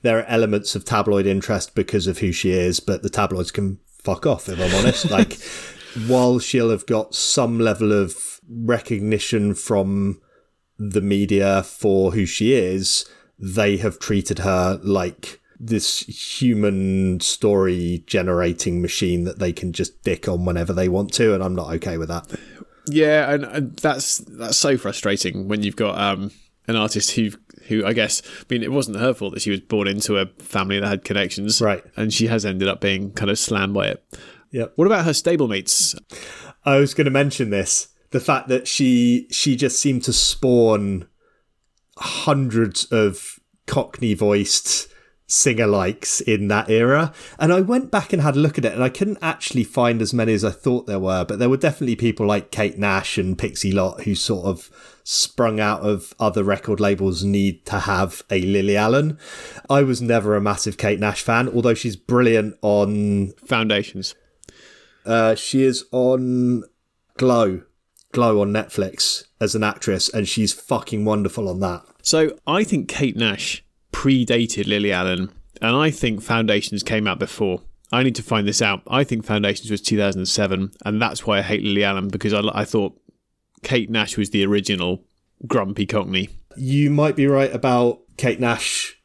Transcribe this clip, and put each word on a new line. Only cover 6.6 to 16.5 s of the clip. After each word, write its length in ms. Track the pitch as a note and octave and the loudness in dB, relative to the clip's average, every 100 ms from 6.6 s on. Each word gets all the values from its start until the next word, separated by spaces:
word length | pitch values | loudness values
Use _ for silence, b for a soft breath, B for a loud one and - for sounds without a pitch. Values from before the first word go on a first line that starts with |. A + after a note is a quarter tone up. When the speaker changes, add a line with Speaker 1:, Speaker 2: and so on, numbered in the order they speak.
| A2+ | 2
Speaker 1:
have 140 | G#2+ | 0
got 280 | - A2 A2 | 0 -2 -2
some 460 | - - - A#2+ A#2 | -4 0 2 2 2
level 320 | A2+ G2+ G#2+ | 2 2 2
of 480 | G#2 F#2 - - - - | 2 0 -4 -12 -12 -14
recognition 1040 | A#2 A2+ A#2 - G#2+ G#2 G#2+ - A2+ G#2 | -6 -2 -2 -2 -2 0 -2 0 0 0
from 680 | F#2+ - G#2 G2 G2 G2 F#2 _ _ _ _ _ - | -2 0 0 0 0 -2 -4 _ _ _ _ _ -10
the 220 | G#2 G2+ | -4 -2
media 600 | G2 G2+ G2+ G2 G2 F#2+ | 0 0 2 2 4 2
for 520 | F#2 - G#2 F#2+ F#2+ | -2 -2 2 4 2
who 120 | G#2+ | 0
she 280 | F2+ - A2 | -2 0 2
is, 520 | C3 F#2 F#2+ F#2+ - - b b _ | 2 2 -2 -2 -4 -4 b b _
they 400 | G2 G2+ G#2 G2 | -6 0 2 2
have 220 | G#2+ - | -2 -4
treated 400 | - G2+ - G2 | -2 -2 0 -2
her 400 | F#2+ F#2 F#2 G2 | 0 2 0 -2
like 560 | G2 G2 F2+ - - - _ _ | 0 0 0 -8 -18 -18 _ _
this 400 | A#2 A2 - - - - - - | -4 -2 0 -4 -8 -12 -12 0
human 800 | B2+ | 2